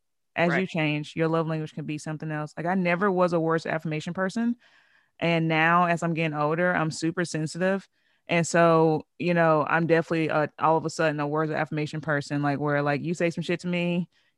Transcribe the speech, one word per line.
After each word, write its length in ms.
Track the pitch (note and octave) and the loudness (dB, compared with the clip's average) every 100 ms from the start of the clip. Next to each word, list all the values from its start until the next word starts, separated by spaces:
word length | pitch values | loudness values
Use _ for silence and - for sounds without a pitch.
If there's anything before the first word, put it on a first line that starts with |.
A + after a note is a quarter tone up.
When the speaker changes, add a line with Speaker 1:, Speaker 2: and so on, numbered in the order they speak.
| _ _ _ - | _ _ _ -2
Speaker 1:
As 120 | E3+ | 0
you 100 | C#3+ | 0
Speaker 2:
Right. 100 | F#3 | -2
Speaker 1:
change, 460 | E3+ D#3 D3+ D3+ | -2 -2 -2 -4
your 140 | - D#3+ | -2 0
love 180 | D#3+ D#3+ | 0 -2
language 280 | D#3+ D#3 | -4 -6
can 100 | - D3 | -10 -8
be 100 | D3+ | -8
something 340 | - D#3 D#3+ | -8 -8 -6
else. 220 | D3+ D3+ - | -6 -8 -6
Like 100 | E3 | -2
I 80 | |
never 340 | F#3+ F3 E3+ G#3 | 0 0 2 2
was 220 | F3+ F3+ | 2 2
a 60 | E3+ | 2
words 260 | D#3+ E3 - | 2 0 -2
affirmation 460 | D#3+ E3 D#3 F3 | -4 -4 -6 -6
person. 420 | E3+ F#3+ A3+ A#3 A#3+ _ _ _ _ _ - | -4 -4 -2 -2 -4 _ _ _ _ _ -4
And 260 | E3 E3 D#3+ | 0 2 2
now 380 | D#3+ D#3+ F3 | 2 4 4
as 180 | F3 E3+ | 4 0
I'm 100 | E3+ | -2
getting 240 | D#3+ E3 D3+ | -2 -2 0
older, 380 | D3 E3 F3+ | -2 0 0
I'm 160 | F3+ D#3 | 0 -2
super 340 | - D#3+ E3+ | -2 -4 -2
sensitive. 640 | E3+ D#3 D#3 E3+ F#3 G3 - _ _ _ - | -4 -4 -6 -2 -2 -2 -6 _ _ _ -2
And 180 | E3+ | 0
so, 600 | D#3+ E3+ E3+ E3 D#3+ D#3 - - | 2 4 6 6 4 2 -4 -6
you 120 | F3 | 0
know, 320 | E3+ E3 D#3+ C#3 | 2 4 4 2
I'm 180 | D#3+ E3 | 0 2
definitely, 440 | E3 E3 E3 D#3 | 2 2 0 0
uh, 180 | D3+ D3 - | 0 -2 0
all 180 | D#3 D#3+ | 2 2
of 80 | |
a 60 | D3+ | 0
sudden 300 | - D#3+ D3 | 0 0 0
a 80 | D3 | -2
words 240 | D3+ D#3 | -2 -2
of 40 | D3+ | -2
affirmation 440 | D3+ D3+ D3+ D#3 | -2 -4 -4 -6
person, 420 | D#3 C#3+ - C#3+ | -2 -2 -2 -2
like, 160 | C#3+ C#3 | 0 0
where, 240 | D3 C#3+ | 0 0
like, 220 | C#3+ C#3+ | 0 0
you 100 | D3 | -2
say 160 | F3 F3 | -2 -2
some 120 | E3 | -2
shit 180 | E3 E3+ | -4 -4
to 80 | F3+ | -2
me, 400 | F3 F3 F3 E3+ _ _ | -2 0 -2 -4 _ _